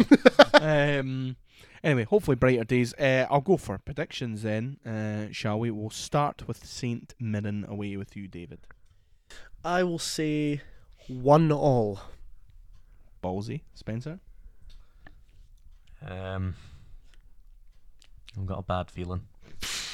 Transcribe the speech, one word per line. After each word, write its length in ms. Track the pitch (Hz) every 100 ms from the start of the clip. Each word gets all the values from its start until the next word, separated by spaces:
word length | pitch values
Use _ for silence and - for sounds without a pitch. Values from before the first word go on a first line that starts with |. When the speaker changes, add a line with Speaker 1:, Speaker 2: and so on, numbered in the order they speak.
| -
Speaker 1:
<laughs> 60 | 294 - - - 294
Speaker 2:
Um, 760 | 156 151 143 143 135 131 127 123 _ - - -
anyway, 200 | 165 127 107
hopefully 300 | 208 165 123
brighter 280 | 131 123
days. 300 | 110 123 120 -
Uh, 320 | 139 131 127
I'll 120 | 143
go 160 | 139 175
for 200 | - 95
predictions 640 | - 143 151 - 120 104
then, 360 | 110 107 127 139 117
uh, 460 | 110 107 107 107
shall 280 | - 110 107
we? 100 | 117
We'll 200 | 107 107
start 560 | - - 147 143 - -
with 180 | - -
Saint 480 | - 123 117 - -
Mirren 440 | 113 104 104 104 98
away 280 | 104 104 98
with 180 | 101 104
you, 120 | 98
David. 320 | 85 82 78 - - - _ _ _ _ - - -
Speaker 1:
I 200 | 160 180
will 160 | 180 170
say 640 | - - 156 151 147 147 - - - - -
one 440 | 127 135 151 160
all. 480 | 147 147 123 107 95 - - - - - - - - - - - -
Speaker 2:
Ballsy. 380 | 90 95 113 135 - -
Spencer? 440 | - 113 151 180 - - - - - - - - - - - - - - - - - - 95
Speaker 3:
Um, 500 | 92 95 95 92 90 - - - - - - - - - - - - - - - - - 101
I've 80 | 95
got 140 | 90
a 40 |
bad 260 | 92 90 87
feeling. 300 | - 90 90 - - - - - - -